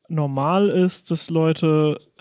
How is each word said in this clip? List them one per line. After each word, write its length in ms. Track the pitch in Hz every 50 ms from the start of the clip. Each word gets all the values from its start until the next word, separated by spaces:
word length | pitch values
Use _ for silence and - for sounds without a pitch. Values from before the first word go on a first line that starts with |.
| _ -
normal 600 | 170 156 147 139 135 135 139 156 180 196 202 202
ist, 400 | - 185 180 180 - - - -
dass 180 | 170 156 - -
Leute 720 | 165 160 160 160 160 - 170 160 156 156 151 151 147 - _ _ _ _